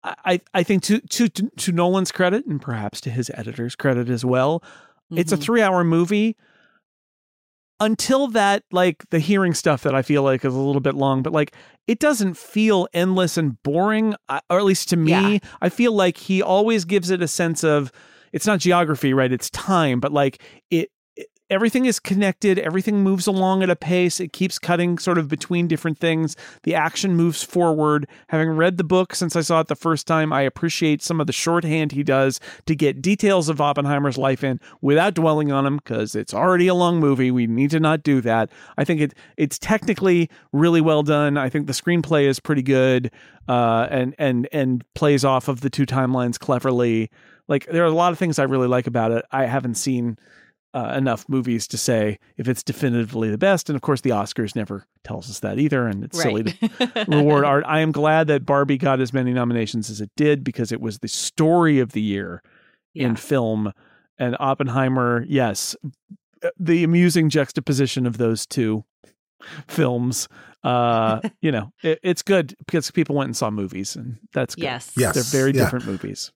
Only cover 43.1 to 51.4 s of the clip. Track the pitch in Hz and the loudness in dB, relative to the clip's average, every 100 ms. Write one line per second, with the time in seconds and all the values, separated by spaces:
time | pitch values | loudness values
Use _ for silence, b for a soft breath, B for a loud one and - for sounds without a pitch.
43.1 | B B B - 123 117 113 120 135 127 | B B B -2 0 2 2 0 -2 -4
44.1 | 139 143 123 127 156 131 123 - - 151 | -2 0 0 -2 -2 0 -2 -6 0 2
45.1 | 139 135 131 - 123 139 - 135 131 127 | 4 2 0 0 -4 -4 -2 0 0 0
46.1 | 127 120 120 - 123 135 123 120 113 110 | 0 -2 -4 -2 -2 0 2 2 0 -2
47.1 | b b b - 143 - 165 170 160 175 | b b b -4 -4 0 0 2 2 2
48.1 | 165 180 147 135 135 123 123 123 120 113 | 0 -2 0 0 2 2 0 0 -2 0
49.1 | 117 - 135 123 135 123 113 - 123 120 | -2 -2 -2 0 0 -2 -4 -4 -2 -4
50.1 | 110 b b b b _ 127 117 131 135 | -8 b b b b _ -8 -6 -2 -2
51.1 | 110 - 135 | -2 -4 -4